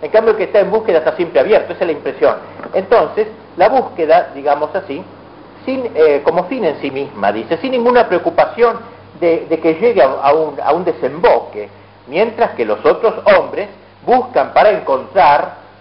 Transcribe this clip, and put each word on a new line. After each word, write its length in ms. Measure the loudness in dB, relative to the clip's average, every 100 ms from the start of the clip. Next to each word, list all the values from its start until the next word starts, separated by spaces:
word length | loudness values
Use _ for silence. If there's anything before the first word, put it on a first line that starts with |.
En 100 | 0
cambio, 200 | 2 2
el 60 | 0
que 60 |
está 160 | 0 0
en 100 | 2
búsqueda 280 | 0 0 0
está 180 | 0 -4
siempre 240 | -2 0
abierto, 320 | 2 2 0
esa 140 | -6 -4
es 20 |
la 60 |
impresión. 420 | -4 -6 0 0 0 -8 -16 -6
Entonces, 540 | -4 2 2 2 -2 -6 -6 -10 0
la 140 | 2
búsqueda, 640 | 2 -2 -2 2 2 2 -6
digamos 400 | -2 -2 -2 -6
así, 260 | -8 -12 -12 -20 -20 -20 -20 -14 -8
sin, 240 | -6 -4 2
eh, 260 | 2 2 0
como 180 | -2 -2
fin 180 | -4 -4
en 160 | -4
sí 100 | -6
misma, 400 | -8 -10 -4 -4
dice, 240 | -4 -4 -6
sin 100 | -4
ninguna 380 | -2 2 2 2
preocupación 680 | 0 -2 0 0 2 0 0 -10 -20 -18 -4
de, 240 | 0 0 0
de 140 | 0
que 160 | 2 2
llegue 280 | 2 4
a, 40 | 2 2
a 120 | 2
un, 260 | 2 0 -4
a 120 | -2
un 100 | 0
desemboque, 840 | -2 -4 -4 0 2 2 0 -12 -14 -16 -20 -20 -6
mientras 420 | -2 -2 0 -4
que 140 | -2 -4
los 200 | 0 0
otros 280 | 2 0 0 2 2
hombres 320 | 2 -8 -10 -12 -20 _ 0
buscan 460 | 0 0 -2 0
para 200 | 4 4
encontrar 840 | 2 -2 -4 -2 2 4 4 0 -10 -20 -16